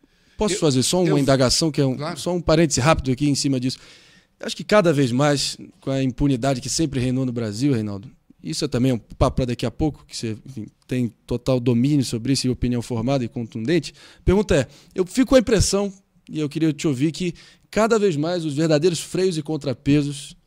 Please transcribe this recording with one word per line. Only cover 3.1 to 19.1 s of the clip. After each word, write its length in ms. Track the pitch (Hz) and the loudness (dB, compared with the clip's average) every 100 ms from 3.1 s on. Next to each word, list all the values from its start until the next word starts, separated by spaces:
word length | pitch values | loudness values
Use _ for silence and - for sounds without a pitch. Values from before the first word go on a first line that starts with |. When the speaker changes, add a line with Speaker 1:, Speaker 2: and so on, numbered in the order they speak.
Speaker 1:
aqui 180 | 123 147 | 0 0
em 60 | 135 | 0
cima 240 | 143 131 | 0 -2
disso. 180 | 127 - - - - _ _ - | -2 -6 -14 -20 -20 _ _ -14
Acho 160 | 220 - | -10 -8
que 60 | |
cada 280 | 175 214 170 | 0 4 4
vez 200 | 143 131 | 2 2
mais, 460 | 123 147 143 - - - - | 2 2 0 -2 -8 -16 -12
com 120 | - | -6
a 100 | 135 | -2
impunidade 580 | 131 117 143 131 131 127 | -2 0 0 0 0 -2
que 100 | 117 | -4
sempre 300 | - 160 135 | -4 -2 -2
reinou 240 | 127 127 | -2 0
no 80 | 131 | -2
Brasil, 400 | 120 110 104 143 | -4 -4 -2 0
Reinaldo, 380 | 120 107 98 113 - _ _ | 0 -2 -6 -12 -20 _ _
isso 240 | - 156 139 | -10 -6 -4
é 20 | |
também 240 | 120 131 | 0 0
um 60 | 117 | 0
papo 400 | - - 139 - | -4 -2 0 0
pra 80 | 123 | -4
daqui 200 | 120 120 | -4 -6
a 60 | |
pouco, 320 | - 156 - - | -2 -4 -4 -14
que 120 | - | -10
você, 180 | 113 107 - | -8 -8 -12
enfim, 200 | 120 104 _ - | -14 -14 _ -8
tem 220 | 127 120 - - | -4 -4 -6 -8
total 360 | 120 - 127 | -6 0 0
domínio 420 | 123 117 135 147 | 2 2 4 2
sobre 300 | 123 117 120 | 0 -4 -2
isso 120 | 131 127 | 0 0
e 40 | |
opinião 320 | 120 123 123 | -2 -2 -2
formada 420 | - 117 117 139 | -4 -4 -2 -2
e 60 | 117 | -2
contundente. 640 | 123 113 113 113 170 - - - - - | -6 -8 -6 -2 -2 -2 -12 -20 -6 0
Pergunta 280 | 190 202 165 | 2 2 0
é: 120 | 117 - _ | 0 -6 _
eu 120 | - 180 | -6 -2
fico 240 | - 262 | 0 4
com 60 | 262 | 4
a 40 | |
impressão, 540 | 214 208 - 196 202 196 _ _ - | 6 2 2 0 -2 -6 _ _ -10
e 120 | 156 | -6
eu 80 | 151 | -4
queria 240 | 156 156 | 0 0
te 120 | 143 165 | 0 -2
ouvir, 280 | 123 156 | 0 0
que 200 | 143 180 - - _ _ | -2 -6 -6 -14 _ _
cada 260 | 202 220 226 | 0 2 4
vez 200 | 202 143 | 2 0
mais 260 | 160 180 | -2 -2
os 100 | 160 | -4
verdadeiros 460 | 139 160 147 180 165 | 0 2 4 2 0
freios 380 | - | -4